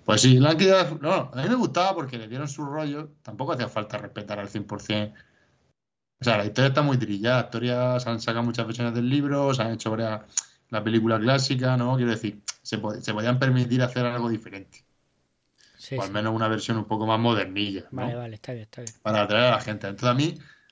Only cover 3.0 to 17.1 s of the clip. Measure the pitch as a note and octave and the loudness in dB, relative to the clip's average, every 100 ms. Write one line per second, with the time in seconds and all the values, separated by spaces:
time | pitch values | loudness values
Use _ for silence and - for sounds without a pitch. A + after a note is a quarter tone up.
3 | D#3 - - G#2 C#3+ D3 G#2+ - G#2 G#2 | -10 -16 -16 -8 -6 -4 -4 -6 -6 -8
4 | G2+ - G2+ G#2 G2+ G#2+ G2+ G#2 - G#2 | -10 -12 -8 -8 -6 -8 -8 -8 -4 -2
5 | G#2+ - - _ _ _ _ _ _ _ | -4 -8 -20 _ _ _ _ _ _ _
6 | _ _ - G#2+ G#2 G#2+ C3+ C3+ D3 C3+ | _ _ 0 2 2 2 4 4 4 2
7 | G#2+ G2+ A2+ B2+ A2 A2+ A#2+ B2 B2 B2 | 0 -2 0 0 0 -4 -2 0 0 0
8 | B2 A#2 A2+ A2+ A#2+ A#2+ A2+ A#2 A#2+ A#2+ | -2 -4 -2 -2 -2 -2 -4 -4 -2 -2
9 | A#2+ C#3 C#3+ C#3+ C#3 C3 A2+ A2 A2 A2 | 0 0 0 0 0 0 -2 -2 -4 -2
10 | A2+ G#2+ - - - _ _ A2 G#2+ A2+ | -2 -4 -6 -8 -8 _ _ -4 2 2
11 | A2 A2+ A2 C3+ C3 C3 B2+ B2+ B2 C3 | 4 2 4 2 2 0 0 0 2 0
12 | A#2+ A2 G#2+ G2+ - - - G#2+ G#2+ F2 | 0 0 -4 -6 -12 -14 -8 -6 -4 -6
13 | - G#2+ A2+ B2+ C3+ B2+ A#2+ B2+ B2 B2+ | -6 -2 0 2 4 2 2 2 0 0
14 | A#2+ A#2+ A#2 A2 - G2 G2 - _ _ | -2 -2 -2 -4 -6 -16 -16 -20 _ _
15 | _ _ _ _ _ _ _ _ - C3+ | _ _ _ _ _ _ _ _ -10 -6
16 | G2 G#2 A2 A2+ A2+ A2 - A2+ G#2+ G#2+ | -4 -2 -2 0 0 -2 -2 -4 -2 -2
17 | A2 | 0